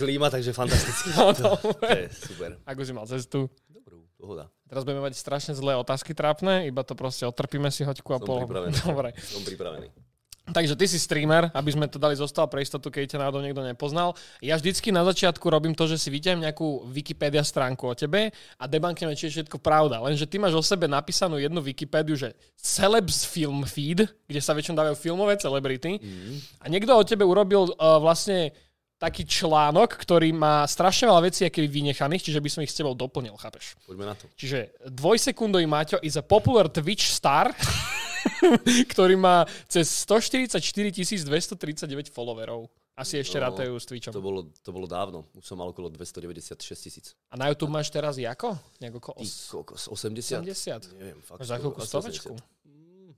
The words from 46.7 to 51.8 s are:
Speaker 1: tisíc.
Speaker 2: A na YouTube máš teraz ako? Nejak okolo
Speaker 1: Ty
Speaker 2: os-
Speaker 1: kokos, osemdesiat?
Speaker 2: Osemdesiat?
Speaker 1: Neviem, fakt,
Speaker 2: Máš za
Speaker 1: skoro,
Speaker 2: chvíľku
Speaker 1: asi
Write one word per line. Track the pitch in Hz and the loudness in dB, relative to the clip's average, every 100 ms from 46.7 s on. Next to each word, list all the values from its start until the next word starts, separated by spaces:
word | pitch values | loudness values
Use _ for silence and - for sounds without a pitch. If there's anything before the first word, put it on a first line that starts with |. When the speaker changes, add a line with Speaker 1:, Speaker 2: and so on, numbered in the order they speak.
| 95 | -16
Speaker 1:
tisíc. | - - - _ _ | -18 -20 -20 _ _
Speaker 2:
A | 123 | -4
na | 139 | -4
YouTube | 147 147 | -2 -4
máš | 151 151 | -4 -4
teraz | 147 147 131 | -4 -4 -6
ako? | 117 131 247 165 _ _ | -8 -6 -8 -8 _ _
Nejak | 120 117 | -16 -14
okolo | - | -16
Speaker 1:
Ty | - | -14
Speaker 2:
os- | 104 - - | -14 -14 -14
Speaker 1:
kokos, | 82 - - - | -14 -14 -16 -12
osemdesiat? | 104 110 113 117 127 | -8 -8 -8 -8 -8
Speaker 2:
Osemdesiat? | 180 190 175 117 92 | -8 -10 -10 -12 -14
Speaker 1:
Neviem, | 95 95 151 | -18 -18 -18
fakt, | - 85 | -20 -16
Speaker 2:
Máš | 120 | -10
za | |
Speaker 1:
skoro, | 127 | -6
Speaker 2:
chvíľku | 143 | -6
Speaker 1:
asi | - | -8